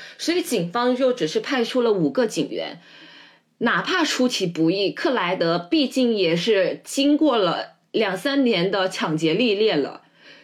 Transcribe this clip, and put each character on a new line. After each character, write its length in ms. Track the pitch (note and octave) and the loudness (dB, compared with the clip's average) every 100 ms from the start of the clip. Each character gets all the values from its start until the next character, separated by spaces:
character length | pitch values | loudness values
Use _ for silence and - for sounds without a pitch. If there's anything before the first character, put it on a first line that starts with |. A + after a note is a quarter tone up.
| - - | -20 -8
所 180 | - F4 | -2 -2
以 60 | |
警 280 | E4+ A#3 E3+ | 0 -2 -2
方 240 | A#3+ B3 | -2 0
就 200 | B3 C4 | 2 0
只 160 | B3 D#3 | 0 -2
是 100 | A3+ | -2
派 240 | G#3+ C#4 | -2 -2
出 180 | A3+ C4 | 0 0
了 120 | A#3 | 2
五 180 | G3+ D3+ | 2 2
个 140 | C3 A3+ | 2 0
警 260 | - C#3 | -2 -4
员。 300 | F2 D#2 - - - - - - _ _ _ | -4 -8 -10 -20 -20 -20 -20 -20 _ _ _
哪 220 | A#3 F#3 | -2 0
怕 220 | G#3 F4+ | 0 -2
出 240 | D#4 - B3+ | -2 0 -2
其 180 | - F#3 | 0 -4
不 240 | E3+ D#3+ | 0 0
意， 220 | F#3+ G3 | 2 -2
克 200 | - E4+ | -2 -2
莱 260 | B3 F3+ F#3 | 0 -2 0
德 200 | E3 E3+ | 0 0
毕 300 | F3 D#4+ B3+ | 0 0 0
竟 260 | C4 B3 | 2 0
也 220 | G#3+ F3 E3+ | 2 2 2
是 460 | E3+ G3+ F3 - | 2 2 2 -2
经 320 | - - C#4 D4 | -6 0 2 4
过 220 | D#4 A#3 | 4 2
了 400 | F3+ A#2+ - - _ | 2 -2 -6 -14 _
两 260 | - G#3 F#3 | -2 -2 -2
三 260 | C#4+ C#4 | -2 2
年 260 | B3+ F#3+ F3 | 2 2 0
的 200 | G#3 F#3 | 0 -2
抢 260 | - F#3+ D#3 | -2 -4 0
劫 180 | D#3+ | 0
历 220 | E3+ B3 G3+ | 2 2 2
练 260 | A3 E3 | 2 2
了， 200 | C3+ - - _ - - | -2 -6 -20 _ -20 -20